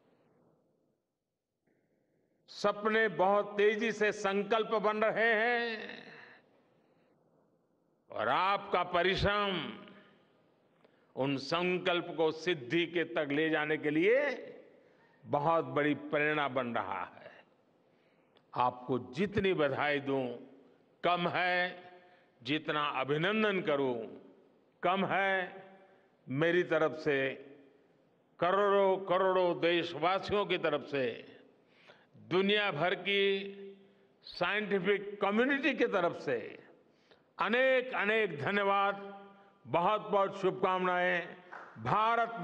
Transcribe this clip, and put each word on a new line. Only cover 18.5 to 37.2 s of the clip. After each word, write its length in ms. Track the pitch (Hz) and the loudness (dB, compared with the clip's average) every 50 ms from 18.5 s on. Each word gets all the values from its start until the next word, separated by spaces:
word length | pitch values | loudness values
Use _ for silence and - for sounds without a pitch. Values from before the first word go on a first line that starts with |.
| - | -2
आपको 460 | 135 123 127 123 - - - 131 120 - - - | 0 0 0 -2 -4 -6 -4 -4 -4 -4 -6 -4
जितनी 400 | 160 208 196 - 214 196 190 180 | -4 -2 -2 0 0 0 0 2
बधाई 460 | 151 147 139 131 117 139 147 147 143 | 2 0 0 0 0 0 0 0 -2
दूं, 260 | 135 135 135 135 127 123 120 117 - - - - - - _ _ _ _ _ _ - | -2 -2 -2 -2 -2 -4 -6 -10 -14 -18 -20 -20 -20 -20 _ _ _ _ _ _ 0
कम 240 | 170 175 175 175 | 0 2 2 0
है, 560 | 170 123 160 180 180 180 180 180 180 180 - - - - - - - - _ _ _ _ - | -2 0 0 0 2 2 0 0 -2 -4 -10 -18 -20 -20 -20 -20 -20 -20 _ _ _ _ -12
जितना 420 | 117 120 147 151 151 156 151 151 147 143 139 131 | -6 -4 -4 -4 -2 -2 -2 0 0 0 0 -2
अभिनंदन 600 | 131 131 147 151 165 196 214 220 214 208 196 202 | 0 0 0 0 2 2 2 2 2 2 2 0
करूं, 340 | - 151 143 139 139 127 123 113 110 98 - - - - - - - _ _ _ _ _ _ - - | 0 0 0 2 2 0 0 -2 -6 -10 -12 -16 -20 -20 -20 -20 -20 _ _ _ _ _ _ -2 0
कम 220 | 175 185 196 185 | 0 2 2 0
है। 600 | 151 160 185 196 196 190 190 180 - - - - - - - - - - _ _ _ _ _ - | 0 2 2 2 2 0 0 -2 -4 -10 -16 -20 -20 -20 -20 -20 -20 -20 _ _ _ _ _ -10
मेरी 360 | 131 127 143 160 170 170 180 175 | -6 -2 0 2 2 4 2 2
तरफ 320 | - 160 156 156 151 - - | 2 2 2 2 0 0 -2
से 180 | - 156 139 135 135 135 127 - - - - - - - _ _ _ _ _ _ _ _ _ _ _ _ _ - | -2 0 0 0 0 -2 -4 -8 -14 -20 -20 -20 -20 -20 _ _ _ _ _ _ _ _ _ _ _ _ _ -2
करोड़ों 580 | 170 175 190 202 208 202 196 202 196 190 190 185 196 | 0 2 2 4 4 4 4 4 4 4 2 2 0
करोड़ों 540 | 185 175 190 190 190 185 185 180 175 170 147 | 0 2 2 4 4 4 4 2 2 2 2
देशवासियों 840 | 160 170 175 170 151 - - 143 156 175 190 190 - - 185 208 202 | 2 2 2 2 0 -2 -4 -2 0 0 0 0 -2 -2 -2 -2 0
की 120 | 175 185 | 0 -2
तरफ 280 | 170 147 156 147 139 113 | 0 0 0 0 -2 -4
से, 200 | - 143 139 127 117 113 - - - - - - - _ _ _ _ _ _ - - - - _ _ - 113 104 | -4 -2 -2 -2 -2 -4 -8 -12 -18 -20 -20 -20 -20 _ _ _ _ _ _ -20 -20 -20 -20 _ _ -20 -16 -6
दुनिया 460 | 113 156 185 196 196 208 214 208 202 | -2 0 2 4 4 4 2 2 0
भर 240 | 160 143 165 185 196 | 0 0 0 0 0
की 800 | - - 196 202 202 196 196 196 196 196 - - - - - - - - - _ _ _ _ _ _ - | 0 -2 0 2 2 2 2 2 0 -4 -8 -12 -14 -16 -16 -18 -20 -20 -20 _ _ _ _ _ _ -20
scientific 920 | - - - 175 175 196 208 214 185 202 196 170 202 202 190 196 - - - | -12 -4 -2 0 0 0 0 0 0 0 0 2 2 0 0 -2 -6 -4 -2
community 520 | 196 196 202 220 247 277 285 269 262 302 247 | 0 2 2 2 2 2 2 2 0 0 2
की 140 | 196 240 208 | 2 0 2
तरफ 300 | 196 190 175 170 - - | 2 2 2 0 0 -2
से 160 | - 147 127 110 95 - - - - - - _ _ _ _ _ _ _ - _ | -4 -4 -4 -4 -4 -8 -14 -18 -20 -20 -20 _ _ _ _ _ _ _ -20 _